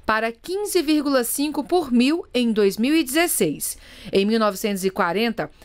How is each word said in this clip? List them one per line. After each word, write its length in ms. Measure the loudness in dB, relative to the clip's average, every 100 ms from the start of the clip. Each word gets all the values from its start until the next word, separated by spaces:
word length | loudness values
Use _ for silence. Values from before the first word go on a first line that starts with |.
| -2
para 260 | 0 -2
quinze 480 | -6 -6 -4 -2 0
vírgula 420 | 2 0 2 0
cinco 400 | 0 -2 -2 -4
por 300 | -2 -2 2
mil 320 | 2 2 0 -2
em 180 | -2 0
dois 280 | 2 2 2
mil 180 | 0 2
e 140 | 2
dezesseis. 680 | 0 0 2 0 -2 -8 -10 -16 -18 -2
Em 120 | 0
mil 140 | 2 2
novecentos 460 | 0 0 -4 -2
e 60 | -2
quarenta, 600 | 0 0 0 -2 -4 -8 -12